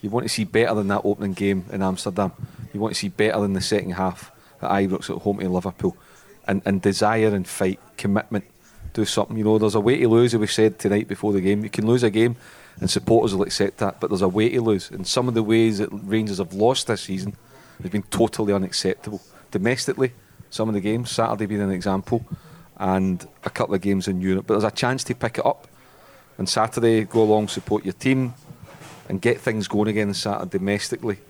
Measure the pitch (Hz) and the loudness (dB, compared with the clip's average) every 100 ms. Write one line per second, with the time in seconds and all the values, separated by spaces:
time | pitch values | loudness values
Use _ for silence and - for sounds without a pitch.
0 | 107 113 - - 104 - - 107 98 101 | -2 -2 -2 -2 0 2 4 2 2 0
1 | - 104 101 92 101 95 90 98 95 92 | 0 0 -2 0 0 0 -2 -2 -2 -2
2 | - 92 95 - - - - 104 110 - | -4 -2 -2 -2 -14 -14 -12 -4 -4 -2
3 | 101 - 107 104 101 95 92 104 90 90 | -6 0 0 2 0 0 0 -2 -2 -4
4 | 95 87 - - - - - 98 98 92 | -4 -4 -14 -20 -20 -10 -2 0 2 -2
5 | - - 104 101 95 90 92 - 95 - | -4 -4 -2 -2 0 -2 -2 -2 -4 -4
6 | - - - - - 98 - 98 101 98 | -18 -20 -20 -14 -4 -2 0 2 2 2
7 | 107 113 110 101 90 - 92 98 - - | 2 4 2 2 -4 -2 -2 -2 -10 -6
8 | - 98 - 107 - _ - - - - | 0 0 0 -6 -6 _ -20 -18 -10 -4
9 | 107 - 101 110 107 110 107 107 104 131 | -2 0 -2 0 4 4 4 2 2 4
10 | 120 113 120 117 104 - 110 95 101 101 | 6 6 6 2 0 4 2 4 0 0
11 | - 98 107 101 92 104 110 - 110 123 | 0 -4 0 2 2 0 0 -2 2 4
12 | 117 104 117 120 - - - - 92 - | 4 4 2 0 -12 -20 -20 -6 -2 -2
13 | - 113 110 95 98 - 98 - 101 - | 4 4 4 0 -2 0 -2 0 -4 -2
14 | 90 98 95 95 107 127 113 101 - - | -2 0 2 2 2 2 0 0 -2 -12
15 | 92 - 123 113 107 113 113 104 104 101 | -4 -2 0 0 2 4 4 2 -4 -6
16 | 98 110 107 95 90 95 110 131 - 104 | -2 -2 -2 -4 -6 2 2 2 -2 -6
17 | - 95 107 - - - - - 92 104 | -4 -6 -8 -10 -20 -20 -20 -12 -6 -6
18 | - - 113 - 104 98 92 - 95 95 | -4 0 0 2 0 0 0 -2 -2 -4
19 | - 104 - - - 101 101 127 - 131 | -8 -12 -14 -20 -8 -2 0 0 -2 -2
20 | 131 123 _ - - - 110 104 98 113 | -2 -4 _ -20 -18 -4 -2 -2 -2 -2
21 | 120 - 113 107 107 104 101 95 95 95 | -4 -2 -2 -2 -2 -2 -2 -2 -2 -2
22 | - 120 123 - - - - - 95 95 | -2 -4 -4 -14 -14 -20 -20 -6 0 2
23 | 95 90 - - - - 123 98 98 98 | 2 -2 -6 -8 -8 -2 -2 0 0 0
24 | 92 92 92 95 95 107 107 - 127 131 | 0 -2 0 -2 2 2 2 0 -2 -2
25 | - 120 117 - 123 - - - - - | -4 -4 -4 0 0 -2 -8 -20 -20 -20
26 | - - - - 95 - 110 - 117 113 | -20 -20 -20 -8 -4 0 0 2 4 4
27 | 107 117 107 107 104 - - 107 95 92 | 2 2 4 4 2 -6 -2 -2 -2 -4
28 | 131 131 127 120 - - - - - - | 0 0 0 -6 -20 -20 -20 -20 -20 -20
29 | - 95 117 123 - 110 98 104 107 107 | -8 -2 0 0 -2 -4 -2 0 0 0
30 | 104 95 107 101 - 98 95 101 - - | -2 -2 -4 -6 -4 -4 0 -2 -4 -6
31 | 110 98 | -6 -6